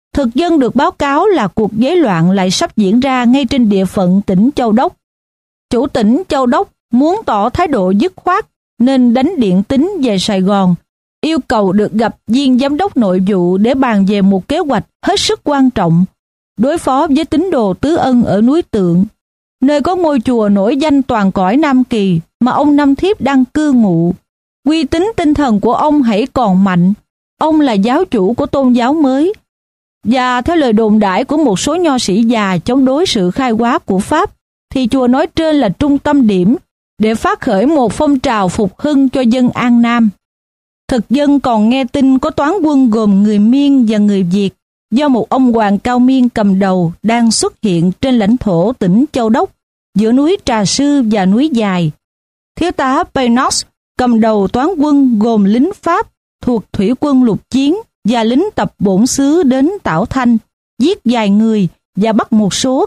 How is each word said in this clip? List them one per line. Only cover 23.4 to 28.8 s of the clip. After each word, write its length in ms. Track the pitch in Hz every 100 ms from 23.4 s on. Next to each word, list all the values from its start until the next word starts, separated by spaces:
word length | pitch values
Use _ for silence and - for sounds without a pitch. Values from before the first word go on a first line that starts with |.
cư 280 | 254 302 302
ngụ. 420 | 254 214 165 170 180 _ _ _ _ 262
Uy 160 | 320
tín 280 | 285 330 392 453
tinh 180 | 339
thần 260 | 294 285 208
của 140 | 220
ông 280 | 233 302 294
hãy 240 | 240 202 262
còn 320 | - 226 185
mạnh. 280 | 196 180 180 208 _ _ _ -
Ông 200 | 302 311
là 120 | 285
giáo 320 | 208 202 277
chủ 300 | 370 240 185
của 120 | 240 277
tôn 260 | 294 262
giáo 220 | 247